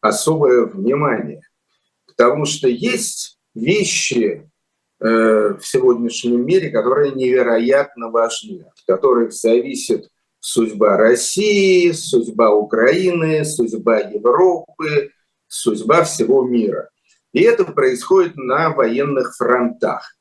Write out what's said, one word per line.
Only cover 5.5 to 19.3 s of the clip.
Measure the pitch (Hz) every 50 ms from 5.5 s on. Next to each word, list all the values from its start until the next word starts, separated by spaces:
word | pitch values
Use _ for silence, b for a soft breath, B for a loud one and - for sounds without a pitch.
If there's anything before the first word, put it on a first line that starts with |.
| 101 98
в | -
сегодняшнем | - - 135 127 127 120 113 120 117 - - - 120 120 120 123
мире, | 143 180 190 165 151
которые | - 113 107 123 131 143 147 139 135
невероятно | 131 131 127 127 127 123 120 117 113 117 123 139 139 139 - - 120 117 113
важны, | 113 117 113 113 - - - 107 98 87 80
от | _ _ _ _ -
которых | 95 92 - 135 123 120 117 110 -
зависит | - - 113 117 123 123 139 131 - - - 113 - - _ _ _ _ _ _ _
судьба | - - - 120 113 110 110 101 107 104 98 104
России, | 110 113 123 120 - - - 185 208 214 208 202 196 190 185 180 175 175
судьба | 165 160 - - - 120 117 117 110 110 117 107
Украины, | 104 104 104 - - 113 113 127 151 180 190 180 175 170 160 156 156 156 147
судьба | 151 - - 123 113 113 110 - 117 113 107
Европы, | 101 101 104 104 107 120 123 160 185 185 175 160 - _ _ _ 160 156 147 147 139 143 _ _ _ _ _ _ _ _
судьба | - - - 120 107 107 110 110 147 170 170
всего | 160 - - 117 110 131 135 127
мира. | 123 123 120 110 101 90 - - - _ _ _ _ _ _ _ _ _
И | -
это | 180 233 233 226 190
происходит | 165 - 143 135 127 127 120 - - 185 190 180 170 165 139
на | 131 123 131 147 165 160
военных | 147 139 131 113 117 131 143 143 143 135 127 -